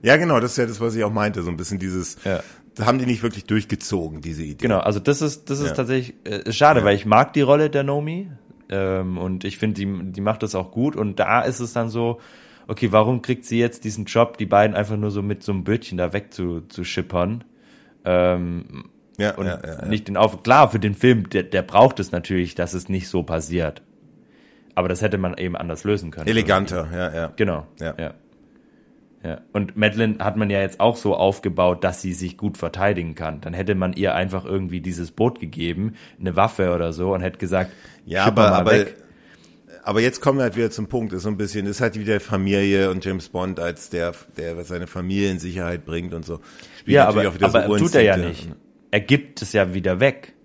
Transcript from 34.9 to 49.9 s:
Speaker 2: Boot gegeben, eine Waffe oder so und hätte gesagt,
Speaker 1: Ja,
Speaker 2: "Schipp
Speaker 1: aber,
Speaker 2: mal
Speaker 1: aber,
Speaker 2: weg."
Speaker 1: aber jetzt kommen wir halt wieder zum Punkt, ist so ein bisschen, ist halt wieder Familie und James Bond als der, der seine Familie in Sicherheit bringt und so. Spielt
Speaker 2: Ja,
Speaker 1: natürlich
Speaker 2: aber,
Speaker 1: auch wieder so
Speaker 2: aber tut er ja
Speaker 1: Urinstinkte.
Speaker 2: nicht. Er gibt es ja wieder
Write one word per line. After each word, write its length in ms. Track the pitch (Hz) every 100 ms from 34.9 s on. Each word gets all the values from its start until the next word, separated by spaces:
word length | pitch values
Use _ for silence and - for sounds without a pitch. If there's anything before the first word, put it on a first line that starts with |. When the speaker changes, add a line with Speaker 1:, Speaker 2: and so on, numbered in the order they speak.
| 87 82
Speaker 2:
Boot 300 | - 117 -
gegeben, 540 | 82 80 82 85 107 113 - -
eine 160 | 92 85
Waffe 360 | 110 - 92
oder 180 | 87 82
so 220 | 80 90
und 80 | 95
hätte 160 | 90 -
gesagt, 340 | 90 92 92 - - -
Speaker 1:
Ja, 200 | - 90
Speaker 2:
"Schipp 80 | 104
Speaker 1:
aber, 180 | 104 104
Speaker 2:
mal 80 | 92
Speaker 1:
aber, 100 | 90
Speaker 2:
weg." 260 | 107 98 - - - _ - - _ _ -
Speaker 1:
aber 180 | - 104
jetzt 200 | 123 -
kommen 180 | - 135
wir 40 |
halt 120 | 123 113
wieder 140 | 113
zum 160 | - 107
Punkt, 240 | 127 113
ist 100 | 92
so 60 | 98
ein 80 | 101
bisschen, 300 | 101 104 101
ist 140 | 98
halt 180 | 120 107
wieder 220 | 104 104
Familie 720 | - 98 95 98 101 98 98
und 140 | 92
James 240 | 95 92 -
Bond 280 | 90 92 85
als 300 | 85 82 -
der, 220 | 87 85 85 - -
der 260 | 82 85
seine 220 | 85 90 87
Familie 440 | 92 90 98 98
in 80 | 92
Sicherheit 460 | 87 90 85 87 76
bringt 260 | 82 87
und 100 | 82
so. 160 | 80 82 - - - -
Spielt 180 | - 143
Speaker 2:
Ja, 100 | 107
Speaker 1:
natürlich 200 | 104 101
Speaker 2:
aber, 20 |
Speaker 1:
auch 60 |
wieder 140 | 87 117
so 80 | 113
Speaker 2:
aber 160 | 107 104
tut 180 | 165
er 80 | 151
ja 140 | 107 92
Speaker 1:
Urinstinkte. 120 | 87
Speaker 2:
nicht. 200 | 80 82 - _ _ _
Er 80 | 104
gibt 420 | 98 143 - -
es 100 | 104
ja 220 | 107 92
wieder 240 | 92 92